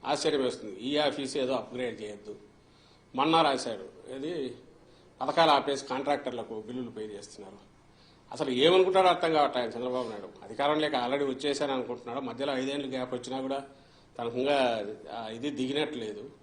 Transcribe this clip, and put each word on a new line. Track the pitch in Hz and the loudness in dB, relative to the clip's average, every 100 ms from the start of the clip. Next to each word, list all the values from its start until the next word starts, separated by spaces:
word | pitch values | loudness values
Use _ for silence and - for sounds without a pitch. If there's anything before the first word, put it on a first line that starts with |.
| - | -2
ఆశ్చర్యం | 147 160 151 127 | 0 2 2 0
వేస్తుంది, | - 107 95 120 | -2 -10 -8 -2
ఈ | 147 147 | 2 2
ఆఫీస్ | 143 131 139 | 0 -4 -2
ఏదో | 127 127 | 0 -2
అప్‌గ్రేడ్ | - 123 123 107 | -4 -6 -6 -6
చేయొద్దు. | 104 104 104 104 - - _ - - - _ | -10 -10 -12 -16 -16 -20 _ -20 -20 -20 _
మొన్న | 127 147 165 151 | 0 4 6 4
రాశాడు, | 131 123 104 95 - - 135 | 2 -2 -6 -10 -16 -14 -10
ఏది | 147 175 131 117 - - - - - _ | -6 -6 -6 -10 -20 -20 -20 -20 -20 _
పథకాలు | 135 147 160 | -2 6 6
ఆపేసి | 143 135 139 - | 6 4 -4 -2
కాంట్రాక్టర్లకు | 131 139 139 135 117 104 110 107 | -4 0 0 0 -6 -8 -8 -8
బిల్లులు | 123 120 110 | -8 -8 -8
పే | |
చేస్తున్నారు. | 107 101 - - 98 101 - - _ - - - - | -10 -10 -14 -16 -18 -18 -20 -20 _ -20 -20 -20 -14
అసలు | 123 143 123 | -6 -2 4
ఏమనుకుంటాడో | 151 185 185 190 185 | 6 8 6 6 6
అర్థం | 165 165 | 6 4
కావట్లేదు | 156 143 127 | 4 4 2
ఆయన | 117 117 | -2 -4
చంద్రబాబు | 127 127 117 | -2 -2 -4
నాయుడు. | 107 95 - | -6 -12 -16
అధికారం | 98 110 143 151 | -14 0 2 4
లేక | 151 139 | 2 0
already | 120 139 143 | 0 0 0
వచ్చేసాను | 127 147 139 147 131 | 0 -2 0 0 0
అనుకుంటున్నాడు, | 117 120 - 127 | -2 -6 -6 -6
మధ్యలో | 131 117 139 131 | -6 -4 -2 0
ఐదేళ్ళు | 131 143 135 | -2 -4 -4
గ్యాప్ | 131 127 | -4 -4
వచ్చినా | 123 123 131 131 | -6 -4 -4 -2
కూడా | 135 139 - - - - - | -4 -6 -20 -20 -20 -18 -6
తనకు | 117 120 | -4 0
ఇంకా, | 135 143 127 113 104 107 - 113 | 2 4 4 2 -4 -8 -10 -10
ఆ, | 110 | -8
ఇది | 113 139 | -6 -6
దిగినట్లేదు. | 143 127 139 151 139 110 104 127 - | -2 -2 0 -2 -4 -8 -8 -12 -18